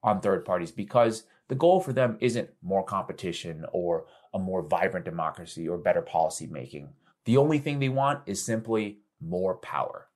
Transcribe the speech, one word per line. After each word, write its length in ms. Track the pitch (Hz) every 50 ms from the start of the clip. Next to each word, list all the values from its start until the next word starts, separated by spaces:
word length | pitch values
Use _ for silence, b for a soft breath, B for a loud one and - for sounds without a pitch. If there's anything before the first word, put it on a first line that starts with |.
| -
on 160 | 110 104 98
third 240 | - 104 98 87 -
parties, 260 | - 95 90 85 80
because 540 | - - 101 95 - 123 117 113 110 113 - b b b b _
the 60 | 135
goal 240 | 131 - 175 180 185
for 120 | 185 - 127
them 240 | 127 127 123 110 -
isn't 280 | - 123 113 117 101 - - _ -
more 220 | 87 95 95 92
competition 800 | - 104 95 92 - 90 - - 92 82 - - 87 82 78 80 - -
or 340 | 87 87 87 85 80 - B B B B B B
a 60 | 98
more 240 | 95 92 92 92 85
vibrant 420 | 76 - 87 90 95 - 92 85
democracy 640 | 90 82 85 80 80 - - 87 82 - - 82 80
or 80 | 87
better 240 | 87 - 92 90 87
policy 460 | - - - 85 80 78 - - 80
making. 440 | 67 82 71 62 67 - 73 71 69 - b b b b b _
The 120 | - 113
only 220 | 135 139 151 156 147
thing 220 | 139 160 147 139
they 80 | 139 131
want 340 | 131 135 135 139 143 139 -
is 180 | - 98 95 -
simply 580 | - 113 110 110 113 113 110 110 104 101 - _ _ _ _
more 360 | - 82 87 90 92 95 90
power. 520 | - - - - 73 58 - - 50 - _ _